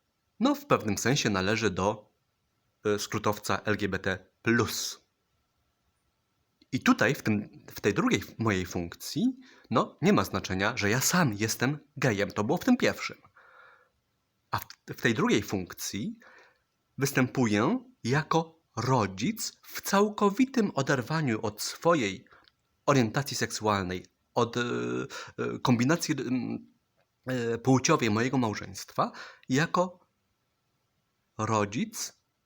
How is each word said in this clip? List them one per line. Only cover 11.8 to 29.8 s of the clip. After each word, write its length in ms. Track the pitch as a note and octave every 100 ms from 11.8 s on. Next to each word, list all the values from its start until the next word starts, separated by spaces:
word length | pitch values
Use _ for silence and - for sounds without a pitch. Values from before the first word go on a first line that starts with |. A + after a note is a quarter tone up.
| - -
gejem. 340 | C3+ G2 G2
To 120 | -
było 140 | G#2+ E3+
w 80 | -
tym 120 | B3
pierwszym. 440 | A2 - - - _ _ - - - _ _ _ _ _ _ _ _
A 80 | -
w, 60 | - - -
w 140 | -
tej 120 | B2+
drugiej 300 | A#2+ A#3+ C#3+
funkcji 760 | - G2+ F2 - - G2+ F3 A3+ - - - _ _ _ _ -
występuję 840 | C#3 C#3+ B2+ C#3 A2+ D3 C3+ B3+ - _
jako 560 | - D3 - E3 E3 _ _ -
rodzic 840 | C3 C3 G2 F#2+ D3+ A3+ - -
w 200 | - -
całkowitym 920 | - G3 G#3 G#3 G3+ G3+ C4 A#3+ G3+
oderwaniu 680 | - C3+ C3+ A2 D#3+ C#3 A2
od 200 | G#2+ -
swojej 640 | - - E3 E3+ G2+ F#2+ - - _ _ _ _ -
orientacji 520 | C3+ A2 C#3 C#3 -
seksualnej, 680 | A#2 - G#2+ G2+ F2+ F#2 - _ _
od, 240 | B2 A#2 B2
e, 40 |
e, 1000 | A#2+ A#2+ A#2+ B2 B2+ - - - A#1+ -
kombinacji, 560 | - A#2 B2+ E3+ - C3+
m, 500 | A#2+ B2+ A2 A2+ - _ _ _ _ _ B2+
e, 320 | B2+ A#2 A#2
płciowej 520 | C3 C3 D3 D3+ A2+
mojego 280 | G#2+ B2+ C3+
małżeństwa, 760 | A2+ G2 F#2+ F#2+ - - G#3+ - - - -
jako 580 | C3 E3+ F3+